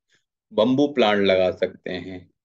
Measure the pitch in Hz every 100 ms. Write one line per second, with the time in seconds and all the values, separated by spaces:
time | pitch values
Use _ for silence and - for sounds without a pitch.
0 | _ _ _ _ _ 107 113 131 143 147
1 | 107 104 98 95 92 87 90 - - 90
2 | 92 92 - _